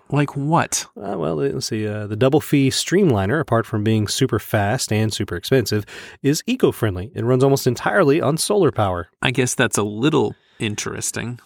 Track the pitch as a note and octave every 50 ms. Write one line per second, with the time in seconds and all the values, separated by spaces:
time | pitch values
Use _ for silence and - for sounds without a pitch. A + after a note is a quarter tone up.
0 | _ - D3 D3 D3 - - C#3+ C#3 D3+ E3 D3 - - - - - - _ -
1 | - F#3+ G#3 - - D#3+ E3 D3+ C#3 C#3 - C3+ - - A#2+ G#2+ G#2+ G#2+ G#2 G#2+
2 | G#2 G2+ G#2+ G#2+ B2+ C3+ D3+ D3 - - D3+ C#3+ C3+ C3 - - - - E3 G3
3 | G#3 D#3+ A2+ G2+ F#2+ G2 C3 D#3+ C#3 - A#2 A2+ A2 - - G#2+ G#2 A2 A2 A2
4 | G#2 - - - C3+ B2+ A#2+ G2+ - - - G#2+ G2+ G2+ A#2+ B2+ - - A2+ G#2+
5 | A2 G#2+ - - G#2 - F2+ F2 - - C3+ C3 G#2 - G#2+ G#2+ G#2 - - -
6 | - - - _ - C3+ D3+ - - A3+ C4 B3+ - C#3 - - A#2 G#2+ F2+ F#2
7 | F#2+ - - G#2+ A2 A#2+ B2+ B2+ C#3 C3+ C#3 C3+ - B2+ A#2+ - - C#4+ - G#3
8 | F3 C#3 C#3 E3+ - C3 D#3 - - - G#3 G#3 F3 B2+ - - G#2 F#2+ F2+ F2
9 | E2+ - _ _ - C3 A#2+ - B2 A#2+ - - B2 A2+ - A#2 G#2 G#2 G#2 G#2+
10 | B2+ D#3 D#3 C3 A2+ G#2 A2 - _ _ _ - A#2+ G#2 G#2+ - - A2 A2 G#2
11 | - - - A2 A2+ A#2 B2 - -